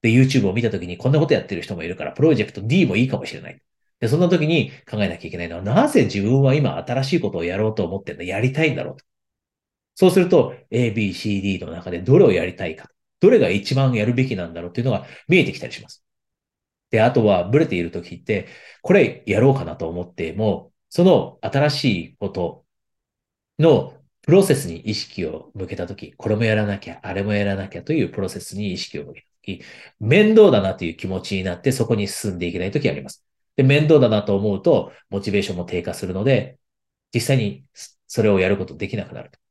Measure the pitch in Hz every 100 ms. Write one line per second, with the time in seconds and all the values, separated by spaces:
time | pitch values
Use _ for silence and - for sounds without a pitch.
0 | 117 117 131 135 107 117 113 98 87 90
1 | 127 147 139 117 - 90 - 90 82 -
2 | 73 - 156 147 - - 107 170 180 98
3 | 131 117 - - - - _ _ _ _
4 | 113 151 175 175 151 165 - - - 104
5 | 98 - 80 87 85 85 95 156 294 285
6 | 107 101 101 135 135 147 123 78 - 123
7 | 135 175 98 87 85 95 110 107 85 95
8 | - - 90 98 127 139 160 120 - -
9 | _ _ _ _ _ _ _ _ _ -
10 | 185 180 175 170 - - _ 120 120 104
11 | 101 87 107 101 98 90 85 85 90 87
12 | 95 160 156 90 90 - 90 - - _
13 | _ _ 190 240 110 101 - 135 135 117
14 | 110 123 127 101 87 85 87 - 127 101
15 | - - - 175 - - - - - -
16 | _ _ _ _ _ _ _ _ _ 113
17 | 117 127 107 92 87 135 165 90 85 90
18 | - 87 - 101 - - - _ - 190
19 | - - - 101 131 135 80 73 82 87
20 | 90 - 82 98 107 92 - _ _ -
21 | 180 156 - - 110 139 151 - 131 92
22 | 82 _ 98 98 85 - _ _ _ _
23 | _ _ _ _ _ - 160 117 - -
24 | _ _ - 170 165 135 90 82 104 107
25 | - - 80 76 - - 92 - 87 95
26 | - _ - 107 113 107 104 98 - -
27 | 95 98 101 104 101 98 92 85 - 160
28 | 98 - 92 95 - 95 104 92 - -
29 | - - _ _ - - - - - _
30 | 107 170 214 220 202 113 95 92 87 82
31 | 92 92 - 98 92 87 131 127 113 110
32 | 98 - 107 87 87 87 92 143 131 71
33 | 69 - _ _ _ - 131 143 156 156
34 | 120 107 107 98 104 95 175 131 - -
35 | _ 101 107 101 95 90 85 90 85 82
36 | 92 90 120 120 - - _ _ _ _
37 | _ 117 - 135 104 101 _ - - _
38 | _ - 107 98 92 98 92 - 98 107
39 | - - - _ _